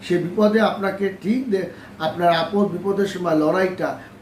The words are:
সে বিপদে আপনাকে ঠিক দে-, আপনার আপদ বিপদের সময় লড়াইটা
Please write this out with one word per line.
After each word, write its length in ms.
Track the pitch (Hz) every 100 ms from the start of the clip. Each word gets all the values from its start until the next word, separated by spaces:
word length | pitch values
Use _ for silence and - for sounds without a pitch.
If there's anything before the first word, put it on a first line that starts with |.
সে 160 | - 175
বিপদে 420 | 160 214 208 220
আপনাকে 540 | 202 208 196 196 196 190
ঠিক 280 | 185 254 254
দে-, 160 | 190 175 - - -
আপনার 360 | 156 170 170
আপদ 340 | 165 165 202 196
বিপদের 380 | 170 196 196 196
সময় 280 | 180 170
লড়াইটা 640 | 156 151 185 185 - 147 127 - -